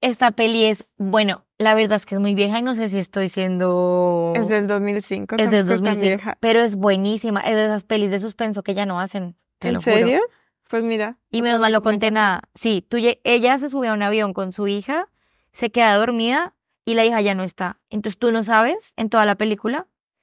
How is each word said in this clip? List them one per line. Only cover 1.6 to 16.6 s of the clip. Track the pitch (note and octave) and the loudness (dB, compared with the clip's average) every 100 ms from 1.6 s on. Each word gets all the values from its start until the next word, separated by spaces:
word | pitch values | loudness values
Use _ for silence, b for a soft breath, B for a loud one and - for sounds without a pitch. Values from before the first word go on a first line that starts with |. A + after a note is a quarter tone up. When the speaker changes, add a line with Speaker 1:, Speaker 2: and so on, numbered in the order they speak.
| G#3+ | 2
Speaker 1:
verdad | G#3+ G#3+ G#3 | 2 2 0
es | - | -2
que | G3 | -4
es | |
muy | G3+ | 0
vieja | G3 G3+ A3+ | 0 0 -2
y | |
no | B3 | -4
sé | A#3 A3 | -4 -4
si | G3 | -4
estoy | F3 G3+ F#3+ | -4 -4 -4
siendo | - F#3 F3+ F3+ F3+ F3+ F3+ F3+ F3 E3+ | -2 -2 0 0 0 2 2 2 0 0
Speaker 2:
Es | E3+ G#3 | 0 0
del | G#3+ G3+ | 0 0
dos | G3+ | -2
mil | G3+ G3+ | -2 -4
cinco, | - G3 G3 A3+ | -4 -8 -4 0
Speaker 1:
Es | A3 | 2
del | G#3 F#3 | 2 2
Speaker 2:
tampoco | |
es | F#3 | 0
tan | |
Speaker 1:
dos | G3+ G#3 | 0 0
mil | G3 | 0
cinco, | G3 | 0
Speaker 2:
vieja. | G#3 - | -4 -4
Speaker 1:
pero | A3+ A3+ | 2 2
es | A#3 | 2
buenísima. | G3+ G3+ F#3+ G3 G#3+ A#3 G3+ | 2 2 2 0 -2 -2 -4
Es | - | 0
de | G#3+ G#3+ | 0 0
esas | G#3+ | -2
pelis | F#3+ A3 G#3 | -2 -2 0
de | G3 | -2
suspenso | A3 - A3+ G3+ | -6 -6 -6 -4
que | G3 | -4
ya | G3 G3+ | -4 -4
no | F3+ | -4
hacen, | F#3+ G3 F3 - _ _ | -6 -6 -10 -12 _ _
te | - | -4
Speaker 2:
¿En | |
Speaker 1:
lo | F3+ | -2
juro. | G3+ G#3+ | 2 4
Speaker 2:
serio? | A#3 C#4+ A#4+ _ _ _ _ | 4 2 0 _ _ _ _
Pues | A3+ | -4
mira, | A3+ A3 G#3 B3 _ | -2 -2 -4 -8 _
Speaker 1:
Y | A3+ | -2
Speaker 2:
otra | |
Speaker 1:
menos | A#3+ A#3 | 0 2
mal | A3 | 2
no | A3 | 2
conté | G#3+ G#3 G#3+ | 2 0 0
Speaker 2:
recomendación. | |
Speaker 1:
nada. | G#3+ G#3 F3+ - | 2 2 0 -6
Sí, | - A3+ G3 - | -6 -2 -2 -2
tú | A#3+ | -2
lle-, | A3+ A3+ | 0 0
ella | - A#3+ A#3+ C4 | 0 2 2 2
se | C#4+ | -2
sube | C4+ A#3+ | -4 -2
a | |
un | G#3+ | -2
avión | G3+ G#3+ G#3 | 0 0 -2
con | F#3 F#3+ | -4 -6
su | F#3 G3+ | -4 -4
hija, | G3+ G3 D4+ F#4+ _ _ _ _ | -4 -4 -6 -6 _ _ _ _
se | - A#3+ | -8 -4
queda | A#3+ A3+ G#3 | 2 4 4
dormida | A#3 A#3 A3+ C4+ F4 _ | 2 0 0 -2 -4 _